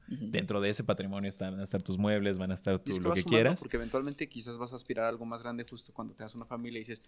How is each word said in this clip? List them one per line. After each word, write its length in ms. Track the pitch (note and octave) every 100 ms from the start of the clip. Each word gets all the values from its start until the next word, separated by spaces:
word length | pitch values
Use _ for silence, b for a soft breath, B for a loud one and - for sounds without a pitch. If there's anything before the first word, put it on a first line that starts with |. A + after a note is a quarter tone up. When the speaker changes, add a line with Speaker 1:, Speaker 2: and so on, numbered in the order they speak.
| -
Speaker 1:
Ujú. 180 | B2+ G#2+
Speaker 2:
Dentro 300 | - G2 G#2
de 100 | G2+
ese 140 | G#2+
patrimonio 440 | A2 F#2+ G2 G2 G2
están, 240 | - F#2+
van 80 | F#2+
a 20 |
estar 180 | F#2+ F#2+
tus 160 | F2+ F#2
muebles, 380 | G#2 G#2+ G2+ F#2
van 140 | F#2
a 20 |
estar 240 | F#2 - F#2
tu, 120 | -
Speaker 3:
Y 20 |
es 60 | F#2
que 40 |
Speaker 2:
lo 40 | F2+
Speaker 3:
vas 80 | F3
Speaker 2:
que 60 |
Speaker 3:
sumando 140 | E3+ A2+
Speaker 2:
quieras. 180 | A#2+ F3+
Speaker 3:
porque 160 | A#2+ A#2+
eventualmente 500 | A2+ C3 C#3 C#3 D3
quizás 300 | A#2+ A2+ A#2
vas 140 | A#2+
a 20 | B2+
aspirar 300 | - A#2 A2+
a 20 |
algo 160 | A#2
más 180 | A#2 A#2
grande 220 | A#2+ A#2+ A#2+
justo 240 | A#2 -
cuando 220 | - A2+
tengas 200 | G#2+ A2 A#2+
una 80 |
familia 340 | A2+ A#2+ A#2 A#2
y 40 |
dices, 200 | A2 A2+